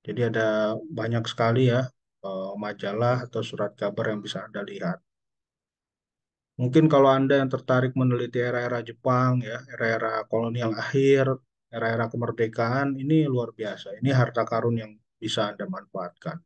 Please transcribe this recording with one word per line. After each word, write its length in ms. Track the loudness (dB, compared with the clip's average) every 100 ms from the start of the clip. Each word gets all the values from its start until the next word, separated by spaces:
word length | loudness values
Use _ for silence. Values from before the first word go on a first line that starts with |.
Jadi 200 | -8 -2 -2
ada 420 | 0 0 2 0 -2
banyak 480 | -8 -6 -2 -2 -4
sekali 400 | 0 2 4 4
ya, 160 | 2 -2 _ _ _
eh, 280 | -10 -8 -8 -8
majalah 720 | -8 -6 -6 0 0 0 -2
atau 160 | -6
surat 320 | -6 -6 -6 -4
kabar 400 | -6 -4 -4 -4
yang 80 |
bisa 240 | -8 -10 -10
Anda 160 | -10
lihat. 340 | -10 -8 -6 -6 _ _ _ _ _ _ _ _ _ _ _ _ _ _ _ -4
Mungkin 320 | 2 6 6
kalau 160 | 8 6
Anda 320 | 6 4 4
yang 80 | 2
tertarik 400 | -4 2 2 2 2
meneliti 440 | 2 2 -2 -2
era-era 400 | -2 -2 -2 -4
Jepang 560 | -6 -6 0 2 4 2
ya, 160 | -2 -10 -12
era-era 520 | -4 -2 0 -2 -4 -2
kolonial 440 | -2 -2 -2 -2 -2
akhir, 480 | -2 2 6 6 4 -2 _ _ _
era-era 360 | -4 -2 0 -2
kemerdekaan, 880 | -2 -4 0 -2 0 0 0 0 -2
ini 240 | 2 2
luar 280 | 4 0 -2 -6
biasa. 400 | -8 -8 -12 -4
Ini 100 | 2
harta 320 | 4 2 0
karun 320 | -2 0 0 -2
yang 160 | -6 -18 _ _
bisa 360 | -6 -2 -2
Anda 120 | -4 -8
manfaatkan. 680 | -10 -10 -10 -10 _ -12 -12